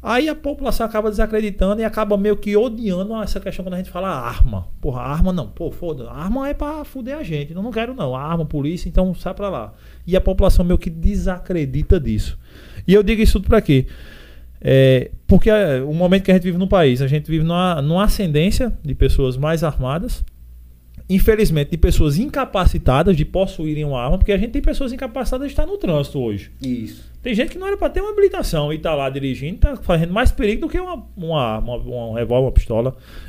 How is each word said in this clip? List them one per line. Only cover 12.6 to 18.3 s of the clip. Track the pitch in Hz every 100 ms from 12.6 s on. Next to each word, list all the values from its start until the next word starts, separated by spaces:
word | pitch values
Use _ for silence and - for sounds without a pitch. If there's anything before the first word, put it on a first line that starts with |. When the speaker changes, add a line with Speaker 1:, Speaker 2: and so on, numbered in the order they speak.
| - - -
Speaker 1:
E |
eu | 196
digo | 202 220
isso | 220 220
tudo | 185
pra | 220
quê? | - 135 127 - - - - - - - -
É, | 135 131 131 - - -
porque | 196 226
é, | 214 185 131
o | 139
momento | 156 180 190
que | 190
a |
gente | 185
vive | 180 170
no | 190
país, | 196 151 123
a | 135
gente | 151 151
vive | 160
numa, | 160 175 185 165
numa | 143 170 208
ascendência | - 190